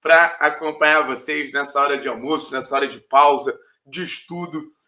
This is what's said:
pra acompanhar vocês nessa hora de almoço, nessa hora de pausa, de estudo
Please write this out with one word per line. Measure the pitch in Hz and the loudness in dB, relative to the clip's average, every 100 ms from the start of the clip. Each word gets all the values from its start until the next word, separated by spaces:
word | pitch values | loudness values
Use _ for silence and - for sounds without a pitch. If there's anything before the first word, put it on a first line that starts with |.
pra | 156 165 170 - | 6 4 4 2
acompanhar | 151 147 156 151 151 156 | -2 -2 -6 0 2 4
vocês | 135 127 - 151 139 | 2 -4 -6 -6 -4
nessa | 139 143 143 | -6 -4 0
hora | 143 139 | 0 0
de | 135 | -4
almoço, | 113 127 151 147 | -8 -4 -4 -4
nessa | 135 120 | -8 -4
hora | 139 139 | -2 -2
de | 113 | -6
pausa, | _ 135 147 139 135 - _ _ _ | _ 6 6 4 -2 -8 _ _ _
de | 139 | -10
estudo | 170 - - 170 170 156 151 _ | -10 -10 -12 -12 -10 -10 -14 _